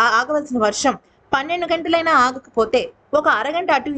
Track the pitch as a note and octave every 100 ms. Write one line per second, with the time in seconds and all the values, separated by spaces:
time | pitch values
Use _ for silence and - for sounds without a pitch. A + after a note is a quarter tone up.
0 | A#3 A3 B3+ D4+ D4 B3 G#3+ G3+ C#4 G3
1 | - _ _ C4+ C#4+ F4 E4+ E4 D#4 E4
2 | E4 D4+ B3 C4 - - A3 B3 F#3 -
3 | _ C#4+ D4+ A#3 A#3+ E4 F4+ C#4+ C#4+